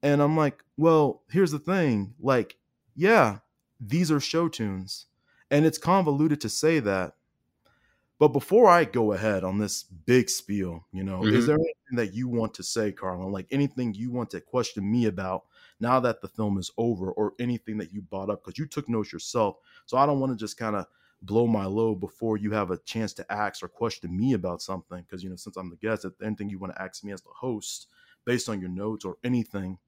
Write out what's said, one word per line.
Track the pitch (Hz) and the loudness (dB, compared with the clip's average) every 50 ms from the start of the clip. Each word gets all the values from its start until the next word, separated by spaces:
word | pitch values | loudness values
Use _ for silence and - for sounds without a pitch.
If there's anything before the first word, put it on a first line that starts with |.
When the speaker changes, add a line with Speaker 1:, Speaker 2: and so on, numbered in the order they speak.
| - | 2
Speaker 1:
And | 143 143 143 | 2 4 4
I'm | 147 147 156 160 | 4 4 4 4
like, | 156 143 - _ - _ _ - | 2 2 0 _ -20 _ _ 2
"Well, | 151 165 160 156 151 143 - - _ _ | 4 6 6 6 4 4 0 -4 _ _
here's | - 170 196 165 | 2 2 2 2
the | 143 147 | 2 -4
thing. | 147 - 185 196 175 147 120 104 98 98 117 _ | -4 -2 0 2 2 2 2 2 0 -4 -8 _
Like, | - 127 135 123 107 - - _ _ _ _ _ _ _ _ | 0 2 2 2 2 0 -6 _ _ _ _ _ _ _ _
yeah, | 143 160 196 233 220 147 113 101 101 _ _ _ _ _ _ _ _ | 0 2 4 6 6 6 4 2 -4 _ _ _ _ _ _ _ _
these | 120 101 - 165 180 151 | -8 -2 0 0 2 2
are | 156 147 | 2 0
show | 139 - - 160 170 170 | 0 0 0 0 0 0
tunes. | 160 - 117 104 98 92 95 98 - - - _ _ _ _ _ _ _ _ _ | -2 -4 -4 -4 -4 -6 -8 -10 -12 -14 -14 _ _ _ _ _ _ _ _ _
And | 143 147 156 | 2 4 4
it's | 160 151 - | 4 2 0
convoluted | - - 180 196 185 156 143 139 151 160 147 147 | 0 2 2 4 4 2 2 2 2 2 2 0
to | - 113 | -2 -4
say | - - - 156 165 156 | -4 0 2 2 2 2
that." | 120 101 98 95 92 80 - _ _ _ _ _ _ _ _ _ _ _ _ _ _ _ _ _ _ _ _ _ | 2 2 0 0 -2 -4 -8 _ _ _ _ _ _ _ _ _ _ _ _ _ _ _ _ _ _ _ _ _
But | 147 147 | 4 4
before | 127 139 - - 185 220 247 202 | 4 2 -2 4 6 8 10 10
I | 175 175 165 | 10 8 6
go | - - 127 113 107 104 | 2 2 2 2 2 2
ahead | 90 104 110 104 95 90 | 2 0 0 0 0 0
on | 92 95 101 | 0 0 0
this | 107 98 - - - | 0 -2 -2 -6 -10
big | _ 92 82 78 - 123 127 117 - | _ -20 -14 0 4 4 4 6 4
spiel, | - - - - 101 101 95 90 85 82 - _ | -2 -6 -4 -4 -4 -4 -4 -4 -6 -10 -14 _
you | - 92 95 | -10 -8 -6
know, | 95 95 92 98 107 | -6 -4 0 2 4
is | 107 123 117 | 4 4 4
Speaker 2:
Mm-hmm. | 135 | 4
Speaker 1:
there | 151 | 2
anything | 151 165 165 - _ _ _ 127 120 | 2 2 -2 -4 _ _ _ -4 -2
that | 117 98 90 | -2 -2 -4
you | 113 127 123 | -6 -4 -2
want | 120 117 113 107 - | -2 -2 -2 -4 -6
to | - 92 | -8 -10
say, | - - 117 110 107 | -6 -4 -2 -2 -2
Carlin? | 95 - - 95 92 90 92 95 | -4 -6 -6 -6 -6 -6 -6 -6
Like, | 101 95 92 _ | -6 -8 -8 _
anything | - 139 143 139 139 127 127 120 104 | -2 0 0 0 -2 -4 -4 -4 -4
you | 98 113 123 | -4 -6 -6
want | 120 123 120 - | -4 -4 -6 -6
to | - 90 | -8 -12
question | - _ - 127 120 - - 107 98 101 | -12 _ -2 -2 -2 -2 -4 -6 -2 0
me | 110 123 120 | 0 2 2
about | 110 95 87 98 95 92 95 _ _ _ _ - - _ _ | 2 0 -2 -4 -4 -6 -6 _ _ _ _ -20 -20 _ _
now | 104 120 127 131 | 0 2 2 2
that | 123 123 113 - | 2 0 -2 -2
the | - 95 | -8 -16
film | _ - 110 104 101 98 | _ -4 -2 -2 -2 -2
is | 90 - _ - | -4 -8 _ -4
over, | 113 120 117 92 92 92 | -2 -2 -2 -2 -4 -6
or | - - 107 104 - _ | -4 -2 -2 -4 -2 _
anything | 123 123 120 113 _ - 107 107 | -4 -4 -4 -4 _ -8 -8 -8
that | 95 80 | -8 -8
you | 92 104 | -10 -14
brought | 98 85 - 95 95 101 | -12 -8 -8 -8 -4 -4
up? | 104 - _ | -4 -6 _
'Cause | - 87 - | -16 -10 -10
you | 156 147 | -10 -8
took | - - 143 - | -8 -10 -4 -2
notes | 117 113 104 - | -2 -2 -2 -4
yourself. | - 82 - - - 123 110 101 92 _ _ _ _ - _ - | -8 -14 -12 -6 0 2 2 2 0 _ _ _ _ -20 _ -4
So | - 127 | 2 2
I | 139 | 4
don't | 143 147 139 | 4 4 2
wanna | 135 135 127 | 0 -2 -2
just | 104 110 104 - - | -4 -6 -10 -8 -6
kinda | 120 110 104 101 87 - _ _ _ _ _ _ - | -4 -2 -2 -2 -4 -6 _ _ _ _ _ _ -8
blow | 92 101 113 120 120 | 0 2 4 4 4
my | 113 104 98 | 2 2 0
load | 95 98 107 113 113 107 92 | -2 0 0 0 0 0 -2
before | 95 95 - _ 113 113 110 107 | -4 -10 -8 _ -2 -2 -2 0
you | 104 104 | -2 -2
have | 104 107 101 90 | 0 0 -2 -2
a | 92 85 | -4 -6
chance | _ - - 113 113 101 - | _ -8 -6 -6 -6 -6 -6
to | - - _ | -10 -10 _
ask | 101 104 107 101 - - - | -4 -4 -4 -4 -4 -8 -14
or | 87 | -16
question | _ - 117 113 - - - 90 87 | _ -6 -4 -4 -4 -6 -10 -6 -4
me | 92 110 131 131 | -2 0 2 0
about | 104 85 92 87 82 | 0 0 -4 -6 -6
something. | - - 95 92 87 _ 90 90 87 | -8 -8 -8 -8 -8 _ -16 -16 -14
'Cause, | _ - 92 90 | _ -14 -12 -12
you | 95 | -12
know, | 92 | -12
since | 90 - 104 - 95 | -14 -16 -14 -12 -12
I'm | 92 90 | -12 -12
the | 85 85 | -14 -8
guest, | - 107 113 104 - | -4 -4 -4 -4 -4
if | 95 90 _ | -10 -12 _
anything | - 110 107 95 104 101 | -8 -8 -6 -6 -8 -10
you | 101 92 | -8 -10
wanna | 98 95 - - | -10 -12 -10 -10
ask | 95 95 _ - - | -12 -12 _ -14 -14
me | 104 101 | -14 -14
as | 92 _ | -14 _
the | _ | _
host | - - - 127 120 107 - - - - - _ _ _ _ _ _ _ _ | -18 -10 -8 -6 -6 -6 -8 -12 -14 -14 -16 _ _ _ _ _ _ _ _
based | - 123 123 - - | -2 -2 -2 -2 -4
on | 110 101 | -6 -6
your | 92 90 | -6 -8
notes | 90 92 101 107 110 104 - | -8 -6 -6 -6 -6 -6 -8
or | 95 87 _ - | -10 -12 _ -4
anything. | 123 127 123 110 - - 101 98 92 95 92 _ | -2 0 0 -2 -2 -6 -8 -8 -8 -10 -12 _